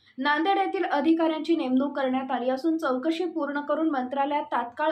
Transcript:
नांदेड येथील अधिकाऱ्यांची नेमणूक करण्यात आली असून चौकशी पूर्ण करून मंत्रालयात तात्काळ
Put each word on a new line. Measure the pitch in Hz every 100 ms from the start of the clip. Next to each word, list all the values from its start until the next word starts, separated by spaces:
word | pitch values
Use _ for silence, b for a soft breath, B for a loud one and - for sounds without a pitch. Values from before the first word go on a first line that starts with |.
| B B
नांदेड | 285 302 381 392
येथील | 381 381 349
अधिकाऱ्यांची | 285 320 330 320 311 302 330
नेमणूक | 254 254 285 285
करण्यात | 262 262 262
आली | 247 247
असून | 269 330 320
चौकशी | 285 254 320 330 359
पूर्ण | 320 285 285
करून | 285 294 320
मंत्रालयात | 269 254 277 277 294
तात्काळ | 302 262 - - 311